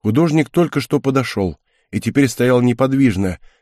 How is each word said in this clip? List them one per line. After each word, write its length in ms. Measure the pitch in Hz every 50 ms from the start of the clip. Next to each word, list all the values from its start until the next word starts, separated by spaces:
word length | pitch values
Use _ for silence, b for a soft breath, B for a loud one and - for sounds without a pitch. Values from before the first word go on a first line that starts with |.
Художник 480 | - 107 107 139 170 165 147 160 147 -
только 300 | - 165 170 156 - 143
что 200 | - - 151 139
подошел 580 | - 135 135 135 120 - - 107 98 87 78 _ _ _ _ _ _ _
и 120 | - 107
теперь 260 | - 117 113 143 139
стоял 340 | 120 - - 123 127 127 123
неподвижно, 800 | 123 123 117 - 135 131 135 135 139 123 95 92 98 92 87 - - - _ _